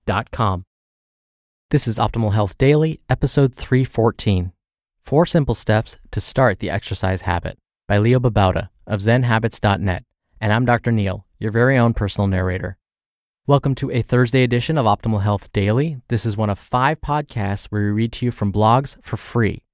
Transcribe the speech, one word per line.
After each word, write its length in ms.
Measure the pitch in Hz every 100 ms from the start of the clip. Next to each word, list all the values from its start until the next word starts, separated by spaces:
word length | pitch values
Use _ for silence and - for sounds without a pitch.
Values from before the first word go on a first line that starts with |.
dot 280 | - 101 -
com. 320 | - 110 92 - _ _ _ _ _ _ _ _ _ -
This 160 | 147 120
is 100 | 110
Optimal 360 | 113 113 110
Health 260 | 107 101 -
Daily, 420 | 135 151 160 - -
episode 460 | 131 143 - 139
three 300 | - - 127
fourteen. 680 | 127 - 113 - - 92 92 - _ _ _ _
Four 260 | - 143 170
simple 280 | 170 131
steps 420 | 113 - 110 - - -
to 100 | 107
start 380 | - - 127 92
the 120 | 92
exercise 500 | 98 - 95 95 95
habit 360 | - 87 - - _ _ -
by 120 | 101
Leo 200 | 113 127
Babauta 520 | 123 107 95 - 101 _
of 160 | - 104
zen 220 | 104 123
habits 380 | 123 113 113 -
dot 200 | 107 98
net. 240 | 95 87 - _ _ -
And 120 | 107
I'm 120 | 110
Doctor 260 | 123 117 120
Neil, 340 | 113 98 98 - -
your 140 | 107
very 260 | 113 123 135
own 160 | 117
personal 320 | 110 101 - 101
narrator. 520 | 92 92 90 90 90 _ _ _ _ _ _ -
Welcome 300 | 139 139 131
to 160 | 139
a 100 | 127
Thursday 400 | - 123 123 127
edition 340 | 127 120 120 160
of 100 | 113
Optimal 360 | 104 113 107
Health 300 | 104 101 -
Daily. 460 | 104 98 113 160 135 -
This 180 | 113 117
is 100 | 101
one 140 | 107
of 80 | 98
five 420 | - 127 135 160
podcasts 680 | - 147 147 117 98 101 -
where 160 | 107
we 80 | 104
read 200 | 104 113
to 120 | - 123
you 60 |
from 200 | - 101
blogs 440 | 101 107 123 143 -
for 120 | - -
free 460 | - 117 104 - _